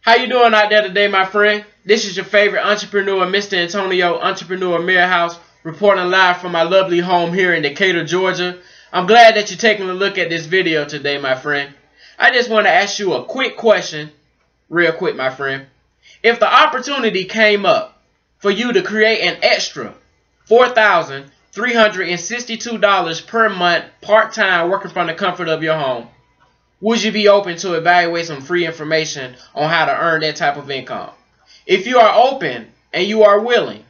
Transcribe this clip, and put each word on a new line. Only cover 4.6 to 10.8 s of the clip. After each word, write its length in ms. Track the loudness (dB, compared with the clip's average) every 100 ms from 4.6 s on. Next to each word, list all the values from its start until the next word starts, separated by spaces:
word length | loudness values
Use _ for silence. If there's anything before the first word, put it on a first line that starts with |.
| -2 -2
Millhouse, 600 | 0 2 2 2 -2 -6 _ _
reporting 440 | -16 -2 2 2 2
live 320 | 2 2 2
from 120 | -2
my 100 | -2
lovely 380 | 2 2 2 -2
home 340 | 0 0 0
here 180 | 0 0
in 100 | 0
Decatur, 400 | -2 -2 -2 0
Georgia. 560 | -2 -2 -2 -2 -6 -8 -20 -20 _
I'm 120 | -6 4
glad 300 | 8 8 6
that 140 | -4
you're 80 | -2
taking 320 | 0 0 -4
a 20 |
look 240 | -4 -4 -2
at 140 | -4
this 160 | -6 -2
video 400 | -2 0 -2